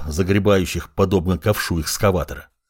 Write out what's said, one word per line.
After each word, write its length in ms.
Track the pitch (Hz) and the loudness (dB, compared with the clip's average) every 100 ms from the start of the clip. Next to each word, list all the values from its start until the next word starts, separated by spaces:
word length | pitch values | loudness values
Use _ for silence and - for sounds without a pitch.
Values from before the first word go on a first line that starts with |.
| 76 | -6
загребающих 880 | 76 92 101 101 98 90 87 - | -2 2 2 4 2 2 -4 -6
подобно 440 | - 95 95 87 87 | -2 2 2 0 -2
ковшу 420 | 107 107 - 85 | 0 -2 -2 -4
экскаватора. 680 | 73 - 101 90 73 - - _ _ | -4 0 0 0 -4 -12 -18 _ _